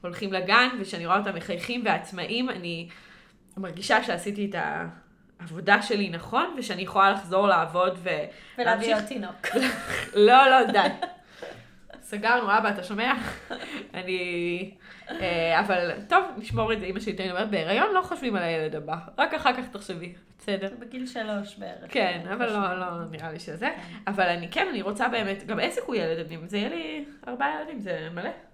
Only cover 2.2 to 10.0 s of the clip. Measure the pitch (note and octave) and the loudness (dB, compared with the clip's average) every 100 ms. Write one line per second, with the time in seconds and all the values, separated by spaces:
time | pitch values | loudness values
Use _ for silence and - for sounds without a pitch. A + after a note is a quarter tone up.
2.2 | E3 A#3 B3+ F#3+ F3 E3 E3+ - - - | -4 -2 -2 -4 -8 -8 -10 -16 -20 -20
3.2 | - _ _ - F#3 E3 G3 C4 C4 E3+ | -20 _ _ -10 -10 -8 2 2 2 -4
4.2 | G3+ G3+ G3+ F3+ D#3 D3+ E3+ E3+ _ _ | -4 -4 -4 -4 -4 -4 -8 -12 _ _
5.2 | _ _ E3+ D#3+ F3 A#3+ - G#3 G3 E3 | _ _ -14 -6 4 4 4 0 0 -4
6.2 | - A#3+ F4 D4 A3 F3+ F#3+ G#3 G3 G3+ | -2 -2 0 -4 -6 -6 -2 4 6 4
7.2 | F3 F#3 G3+ F3+ D#3+ E3+ F#3 F3+ F3+ D#3 | 0 2 6 4 4 2 2 0 -4 -4
8.2 | D3 - - - A#3+ A3+ A3+ A3 G#3 C4 | -4 -10 -16 2 4 4 4 2 0 -6
9.2 | F#3 - - A#4+ B3+ - - - | -8 -6 -2 0 0 -2 -6 -6